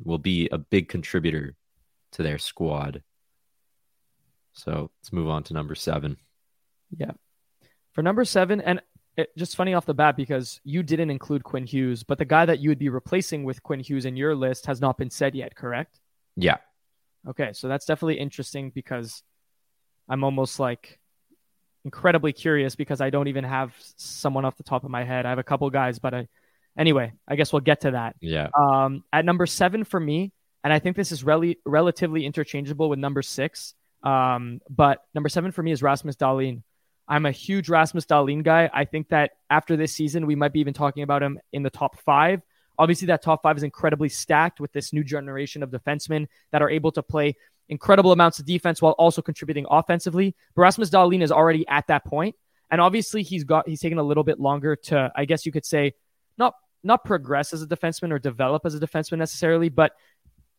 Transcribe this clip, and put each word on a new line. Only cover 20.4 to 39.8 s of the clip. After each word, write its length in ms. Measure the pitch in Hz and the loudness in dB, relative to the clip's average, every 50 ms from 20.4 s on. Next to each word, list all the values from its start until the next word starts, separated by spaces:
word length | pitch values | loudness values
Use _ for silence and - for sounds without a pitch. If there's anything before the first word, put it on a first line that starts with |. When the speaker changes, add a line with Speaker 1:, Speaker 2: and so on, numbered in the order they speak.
| 135 - - - | -4 -4 -4 -4
Speaker 2:
like, 400 | 135 123 120 - _ - - _ _ _ _ _ _ _ _ _ _ _ _ _ _ _ _ _ - | -4 -4 -4 -6 _ -20 -20 _ _ _ _ _ _ _ _ _ _ _ _ _ _ _ _ _ -16
incredibly 480 | 139 - - - 180 170 160 160 151 131 | -16 -8 0 2 2 2 4 2 0 -4
curious 440 | - - 165 151 143 135 131 - | -2 0 0 2 2 0 -2 -4
because 240 | - 143 - 143 131 | -6 -6 -6 -4 -4
I 100 | 135 135 | -2 -2
don't 160 | 135 143 143 | -2 -2 -2
even 160 | 143 131 139 131 | -2 -4 -6 -6
have 320 | 127 135 131 135 120 - | -4 -4 -4 -6 -6 -10
s-, 180 | - - - _ | -18 -20 -20 _
someone 480 | - - - - - - 147 135 135 135 | -20 -18 -16 -10 -6 -4 -2 -2 -2 -2
off 120 | 131 - | -2 -4
the 60 | - - | -6 -8
top 220 | - 135 127 - | -4 -4 -4 -4
of 60 | 139 | -4
my 120 | 127 120 123 | -6 -6 -6
head. 240 | 123 127 127 123 | -4 -4 -4 -2
I 40 | 120 | -2
have 100 | 127 131 | -4 -4
a 20 | 127 | -4
couple 260 | - 143 127 143 139 | -2 -2 -2 -2 0
guys, 300 | 131 139 127 127 120 117 | 0 0 0 -2 -2 -4
but 160 | - 131 123 | -6 -6 -6
I, 140 | 123 117 - _ _ _ _ _ _ _ _ - - | -6 -8 -10 _ _ _ _ _ _ _ _ -4 0
anyway, 340 | 156 165 147 135 120 113 - - _ | 2 4 4 2 0 -2 -8 -12 _
I 80 | - 143 | -6 -2
guess 180 | 143 147 - - | -2 0 0 0
we'll 80 | 143 | 0
get 200 | 127 151 147 - | 2 2 2 2
to 100 | - 139 | 2 -2
that. 240 | 127 120 113 113 - - | -2 -2 -4 -6 -10 -10
Speaker 1:
Yeah. 280 | 85 80 80 78 76 73 - | -6 -4 -4 -2 -2 0 2
Speaker 2:
Um, 460 | 147 143 139 135 135 135 135 135 - - - - | 2 4 4 4 2 2 0 -2 -6 -8 -4 -2
at 120 | 156 160 | 0 2
number 220 | 175 175 175 175 | 2 2 0 0
seven 360 | 170 - - 180 180 190 220 214 | -2 0 0 0 0 0 -2 -6
for 160 | - - 180 | -4 -4 -4
me, 340 | 160 147 151 165 190 196 - _ _ _ _ _ - | -2 -2 -2 -2 -4 -6 -8 _ _ _ _ _ 0
and 100 | 143 156 | 2 2
I 60 | 151 | 2
think 180 | - 180 180 | 2 0 -2
this 140 | 196 190 - | -2 -4 -4
is 140 | 170 131 127 | -6 -4 0
rel-, 300 | 151 156 165 170 175 165 - - | 2 2 2 2 0 -2 -4 -4
relatively 580 | 139 143 156 175 175 - - 180 160 156 156 139 | 0 2 4 4 4 2 0 -2 -2 -2 -2 -4
interchangeable 640 | 143 - 165 147 - - 139 143 139 151 139 160 151 | -4 -4 -6 -6 -6 -6 -8 -6 -6 -4 -2 -2 -2
with 120 | 147 135 | -2 -2
number 220 | 139 139 139 139 131 | -4 -4 -4 -4 -6
six, 520 | - - - 135 165 - - - - - _ _ _ _ _ - | -6 -6 -6 -6 -6 -6 -10 -18 -18 -20 _ _ _ _ _ -2
um, 560 | 131 135 131 131 127 127 123 120 120 120 - _ - | 0 2 2 2 0 0 -2 -6 -8 -12 -14 _ -6
but 320 | 135 160 147 143 139 - _ _ - | 2 4 4 4 4 2 _ _ -6
number 160 | 151 147 147 | -4 -4 -2
seven 220 | - 180 170 190 | -2 -2 -4 -4
for 140 | - - 160 | -4 -4 -2
me 80 | 165 156 | -2 -2
is 100 | 120 139 | 0 2
Rasmus 320 | 139 139 135 - 151 135 | 0 0 0 -4 -8 -4
Dahlin. 480 | - 131 131 135 135 131 131 120 117 - _ _ _ _ _ _ _ _ - | -2 0 0 2 0 -2 -4 -6 -8 -14 _ _ _ _ _ _ _ _ -2
I'm 160 | 147 151 156 | 0 0 2
a 40 | 143 | 0
huge 400 | 135 - - - 196 196 156 160 | -2 -4 -6 -4 -4 -2 0 4
Rasmus 340 | 170 160 160 156 - 170 - | 4 4 4 4 2 -4 0
Dahlin 380 | - 156 147 143 139 143 151 151 | 4 4 4 4 2 0 0 2
guy. 260 | 160 160 165 165 - - | 4 6 6 6 4 2
I 120 | 139 147 | -2 -2
think 240 | - - 156 151 - | -2 -4 -6 -4 0
that 220 | 165 151 147 - - _ _ - | 2 2 2 2 -2 _ _ 2
after 260 | 147 156 - - 165 | 2 2 2 2 0
this 160 | 151 | 0